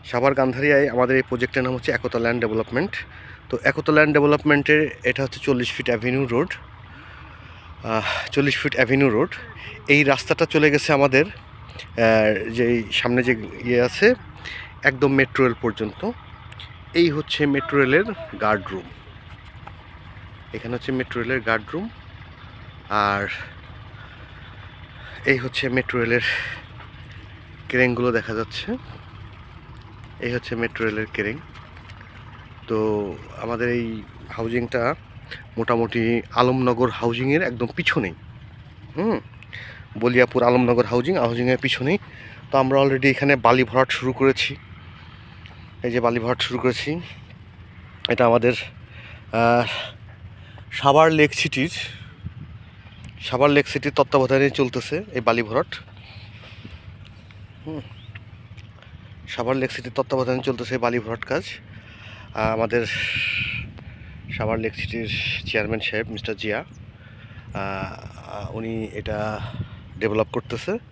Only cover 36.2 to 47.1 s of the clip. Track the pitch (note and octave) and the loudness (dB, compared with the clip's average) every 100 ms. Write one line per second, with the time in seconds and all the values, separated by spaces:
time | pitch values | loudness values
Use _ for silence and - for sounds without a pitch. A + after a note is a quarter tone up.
36.2 | - - B2+ C3 B2 A#2 B2 - A#2 A#2 | 0 2 4 4 2 2 2 2 -2 0
37.2 | C3 D3+ E3+ A#2+ A#2+ - - - G2 D#2+ | 0 2 0 -4 -6 -2 0 0 -2 -6
38.2 | - - - - - - - - G#3+ E3+ | -18 -20 -20 -20 -20 -20 -12 -4 -2 -2
39.2 | - - - - - - - G#2 A#2+ B2 | -4 -20 -18 -16 -16 -18 -16 0 2 6
40.2 | B2 B2+ A#2+ B2 A#2+ A#2+ A2 A#2+ B2 D#3 | 4 6 4 4 4 4 4 0 2 2
41.2 | A#2+ A#2 B2 B2+ C3 - C3 G3 - - | 2 0 0 0 0 -2 0 -2 -4 -20
42.2 | - - - C3+ C3 C#3 C#3 C3+ C3+ C3 | -18 -18 0 2 4 4 4 4 2 4
43.2 | C#3 C3+ A2+ B2+ B2+ B2+ C3 - B2+ B2+ | 4 6 6 6 4 2 2 0 -2 2
44.2 | C3+ C3 - - - - - - - - | 2 2 -2 -6 -16 -20 -20 -20 -20 -20
45.2 | - - - - - - B2 A#2+ A#2 A#2+ | -20 -20 -20 -20 -20 -8 -2 2 2 2
46.2 | A#2 B2 - B2 B2+ A#2+ - D#3+ E3+ | 0 -2 -2 0 0 0 -4 -6 -8